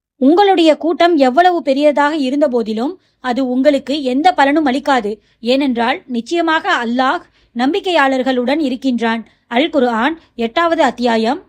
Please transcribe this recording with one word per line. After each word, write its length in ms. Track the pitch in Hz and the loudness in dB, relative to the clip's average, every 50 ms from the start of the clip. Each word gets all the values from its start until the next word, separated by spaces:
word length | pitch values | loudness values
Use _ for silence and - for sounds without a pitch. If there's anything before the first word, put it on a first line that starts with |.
| _ _ _ | _ _ _
உங்களுடைய 600 | - 262 269 339 392 403 392 381 349 330 311 285 | 0 2 4 4 4 4 4 4 4 4 4 2
கூட்டம் 400 | - - 320 349 - 339 349 349 | 2 0 -4 0 2 2 2 4
எவ்வளவு 460 | 285 269 254 247 320 359 359 349 339 | 4 2 2 4 4 4 4 2 0
பெரியதாக 540 | 233 285 269 277 294 302 277 294 285 294 311 | -2 -2 -2 2 2 2 2 2 0 0 0
இருந்த 320 | 320 269 254 262 285 302 285 | -2 -2 -2 0 0 0 0
போதிலும் 520 | 247 240 220 208 214 214 240 311 370 - _ _ _ _ | 0 -2 -2 -4 -4 -4 -4 -6 -6 -10 _ _ _ _
அது 280 | - 254 240 262 269 247 | -6 -4 -4 -2 -2 -2
உங்களுக்கு 540 | 247 254 269 302 285 269 277 - 277 311 | -2 2 2 2 2 0 -2 -4 -6 -4
எந்த 300 | 269 247 247 269 320 370 | -4 -2 -2 2 2 2
பலனும் 320 | 359 - 277 277 285 330 311 | 4 4 2 2 2 2 0
அளிக்காது. 580 | 269 240 285 - 294 277 247 202 202 220 - _ _ _ - | 0 -2 -2 0 0 0 0 -2 -4 -8 -10 _ _ _ -8
ஏனென்றால் 600 | - 226 262 269 294 269 240 226 233 240 294 381 - | -2 -2 0 0 0 0 0 0 -2 -2 -2 -4 -6
நிச்சயமாக 800 | - 247 233 233 - 339 339 330 330 320 320 320 403 339 262 240 | -8 -8 -6 -6 -4 -4 -2 0 0 0 -2 0 -2 -2 -2 -2
அல்லாஹ் 360 | 226 240 254 254 262 330 339 - _ _ _ _ _ - | -2 -2 0 0 0 -2 -4 -6 _ _ _ _ _ -6
நம்பிக்கையாளர்களுடன் 1040 | 233 247 269 349 403 392 381 349 311 277 269 269 262 247 262 262 247 247 240 285 320 | -2 -2 -2 -2 -2 -2 -2 0 0 2 0 0 -2 -2 -2 -2 -2 -2 -2 -2 -2
இருக்கின்றான்." 680 | 311 254 254 - - 269 247 226 226 226 226 226 208 _ _ _ _ | -2 -4 -4 -4 -4 -2 -2 -2 -2 -2 -4 -4 -8 _ _ _ _
அல் 240 | - 240 240 302 330 | -4 -2 -2 0 0
குர்ஆன் 440 | 330 294 247 247 233 220 233 294 330 320 _ _ - | 0 0 0 0 0 0 -2 -2 -4 -6 _ _ -8
எட்டாவது 480 | - 226 226 - 339 339 339 330 320 | -6 -6 -4 -2 0 0 0 2 2
அத்தியாயம் 600 | 302 254 233 - 240 240 226 220 220 220 285 370 - | 0 0 0 0 -2 0 0 0 0 -2 -2 -4 -8